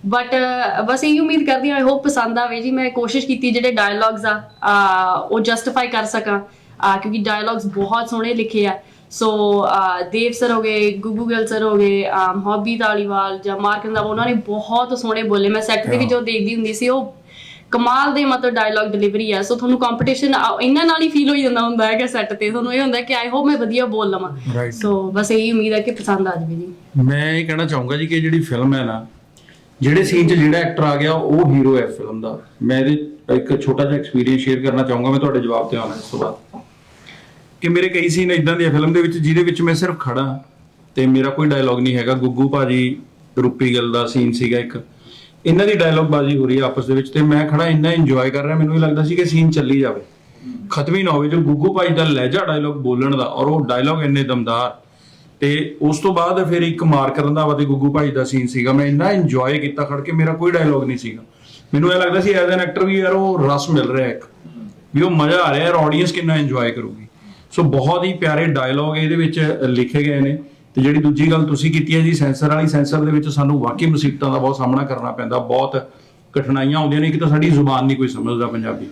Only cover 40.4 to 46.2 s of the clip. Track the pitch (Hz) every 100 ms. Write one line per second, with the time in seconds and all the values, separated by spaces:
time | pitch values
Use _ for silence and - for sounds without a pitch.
40.4 | - _ - _ _ - 131 131 135 135
41.4 | 151 139 131 123 127 123 117 131 127 123
42.4 | 139 143 127 127 127 135 - _ - -
43.4 | 127 127 131 120 120 120 120 131 120 117
44.4 | 120 120 117 117 - - - - - _
45.4 | 165 170 202 196 165 160 151 147